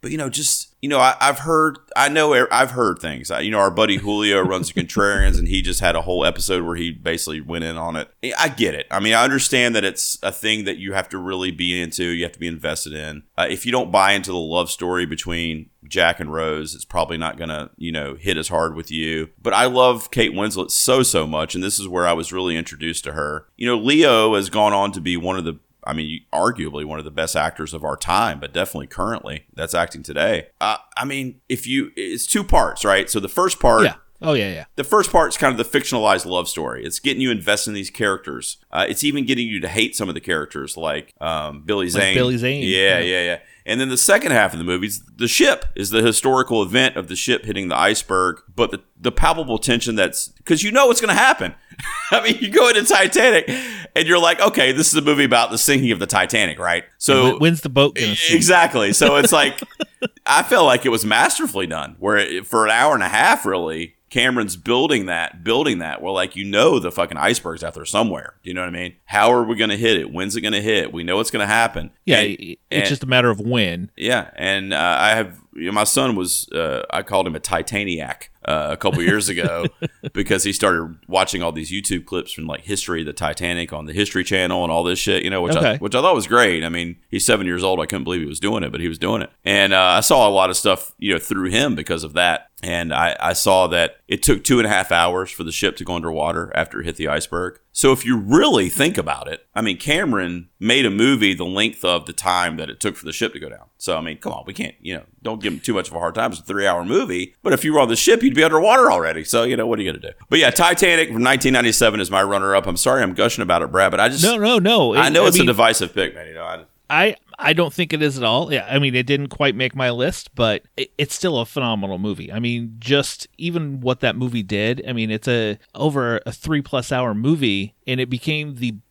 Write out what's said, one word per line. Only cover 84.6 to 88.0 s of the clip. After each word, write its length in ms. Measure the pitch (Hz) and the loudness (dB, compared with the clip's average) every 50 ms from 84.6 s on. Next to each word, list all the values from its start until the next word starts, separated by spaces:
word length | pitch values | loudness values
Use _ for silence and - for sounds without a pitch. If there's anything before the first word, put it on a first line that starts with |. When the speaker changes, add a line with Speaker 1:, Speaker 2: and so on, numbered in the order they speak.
| 87 | 0
Speaker 1:
and 100 | 82 82 | 0 0
all 120 | 85 87 | 0 0
this 140 | 87 92 92 | 0 -2 -2
shit, 240 | - 101 95 90 - | 0 0 0 0 0
you 60 | 92 | -2
know, 140 | 95 95 90 | -2 -2 -2
which 120 | 87 - | 0 0
I, 40 | 170 | 2
Speaker 2:
Okay. 200 | - 123 107 - | 2 0 0 -2
Speaker 1:
which 160 | 82 101 101 | -4 -2 -2
I 60 | 123 | 2
thought 140 | 139 185 180 | 2 2 2
was 120 | 131 101 | 2 0
great. 380 | 87 110 123 120 101 87 80 80 | 2 4 4 4 4 2 0 -2
I 60 | 82 | -4
mean, 260 | 82 85 85 85 87 _ _ _ | -4 -4 -6 -6 -8 _ _ _
he's 160 | - 98 - | -6 -2 2
seven 200 | - 117 104 98 | 2 2 2 0
years 160 | 90 87 90 92 | -2 -2 -2 0
old. 160 | 95 92 87 | 0 0 0
I 60 | 78 | -2
couldn't 200 | - 101 92 | -4 -4 -6